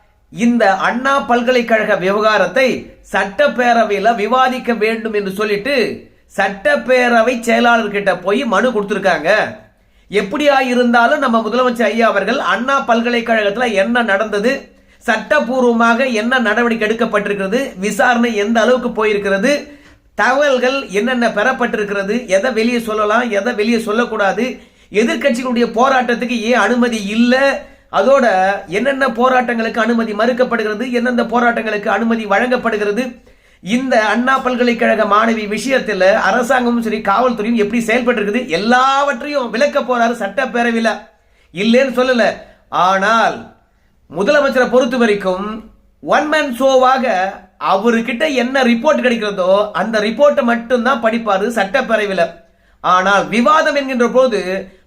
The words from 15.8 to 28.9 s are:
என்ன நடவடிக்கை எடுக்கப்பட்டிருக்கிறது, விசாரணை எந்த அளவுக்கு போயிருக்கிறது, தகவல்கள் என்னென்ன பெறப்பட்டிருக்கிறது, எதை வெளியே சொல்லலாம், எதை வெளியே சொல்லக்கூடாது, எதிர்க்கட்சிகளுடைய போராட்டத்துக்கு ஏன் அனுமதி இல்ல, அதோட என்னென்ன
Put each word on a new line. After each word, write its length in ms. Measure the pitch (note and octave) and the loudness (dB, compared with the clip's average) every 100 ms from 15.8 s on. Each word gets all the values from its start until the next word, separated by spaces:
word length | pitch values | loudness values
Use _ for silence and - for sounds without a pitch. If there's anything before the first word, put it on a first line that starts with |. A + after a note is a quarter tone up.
| A#3 A#3 C4+ | 2 2 0
என்ன 260 | A3 A#3 C4 | -2 0 0
நடவடிக்கை 500 | G#3+ G#3+ A#3+ A3+ G#3+ | 0 0 0 0 -2
எடுக்கப்பட்டிருக்கிறது, 880 | A3+ A#3 G#3 G3+ G3+ F#3+ A#3 C4+ F#3 | 0 0 -2 -2 -4 -2 -2 -4 -4
விசாரணை 560 | G3+ - B3 A#3 A#3 | -6 0 2 2 0
எந்த 260 | G#3 G#3 A#3 | 0 0 2
அளவுக்கு 440 | G#3+ B3+ A#3 - | 2 2 0 -2
போயிருக்கிறது, 680 | G#3+ G3+ G3 F#3+ A#3+ C#4+ - - - - _ | 0 0 0 0 0 -2 -4 -18 -20 -20 _
தகவல்கள் 720 | - B3+ C4+ D4 B3+ B3 C4+ - | -2 0 2 2 2 0 -2 -4
என்னென்ன 400 | F#3+ A#3 B3 A3+ | -2 -2 0 0
பெறப்பட்டிருக்கிறது, 1000 | G3+ A#3 B3 A#3+ A3 G3+ G3+ G3 A#3 B3 | 0 -2 0 -2 -2 -4 -4 -4 -4 0
எதை 260 | F#3+ B3+ | 0 0
வெளியே 280 | A3 A3 A#3+ | 0 0 -2
சொல்லலாம், 500 | A3+ G#3+ G#3 A3+ A#3+ | -2 -2 0 0 0
எதை 220 | G3+ G#3+ | -2 -2
வெளியே 260 | G#3+ G#3 A#3 | -2 0 0
சொல்லக்கூடாது, 840 | A3+ G#3+ A#3+ A3 G3 F#3 B3 - - _ _ | 0 -2 -2 0 0 0 -4 -6 -16 _ _
எதிர்க்கட்சிகளுடைய 760 | F#3+ A#3 D#4+ C#4 A#3 B3 A#3+ | -2 0 0 0 -2 -2 0
போராட்டத்துக்கு 760 | A#3 G3+ C4+ C4 A#3+ A#3 A#3+ A#3+ | 0 2 2 2 0 -2 -2 -4
ஏன் 140 | G#3+ | 0
அனுமதி 500 | A#3+ G#3 B3 A#3+ A3+ | 2 2 2 0 0
இல்ல, 600 | G3 A3 A#3+ B3+ C#4 C4 - - _ | -4 0 2 4 2 0 -8 -20 _
அதோட 600 | F3 A3 C#4 A#3+ F#3 F#3+ G3+ - | 0 4 4 4 2 2 -2 -4
என்னென்ன 420 | F3+ B3+ | -2 -2